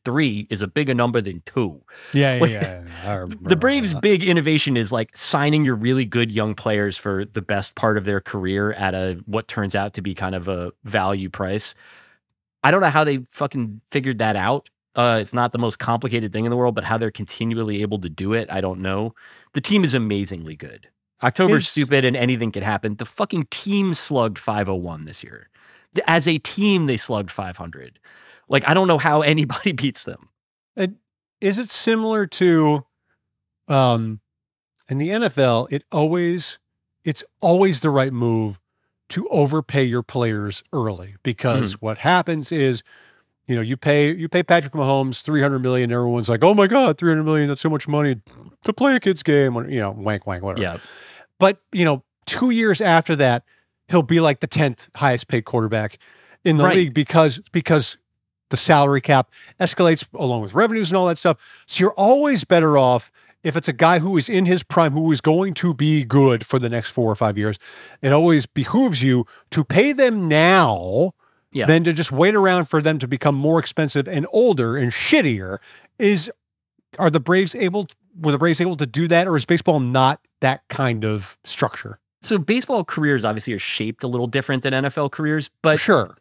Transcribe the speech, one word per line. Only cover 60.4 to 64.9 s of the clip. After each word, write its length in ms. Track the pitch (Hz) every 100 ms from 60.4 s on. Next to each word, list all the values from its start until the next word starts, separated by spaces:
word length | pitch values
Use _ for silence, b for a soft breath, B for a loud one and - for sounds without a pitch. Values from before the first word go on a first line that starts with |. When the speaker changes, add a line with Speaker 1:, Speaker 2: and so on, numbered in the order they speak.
Speaker 2:
with 120 | 101
revenues 380 | 120 220 220 180
and 60 | 190
all 100 | 180
that 100 | 165
stuff. 460 | 180 151 - - -
So 180 | -
you're 100 | 185
always 500 | - 202 269 294 240
better 340 | - 175 160 143
off 340 | 127 123 - b b b
if 140 | 165 156
it's 120 | 160
a 40 |
guy 260 | 123 160 175
who 180 | 170 180
is 100 | 131
in 180 | 196 180
his 180 | 180
prime, 280 | - - 160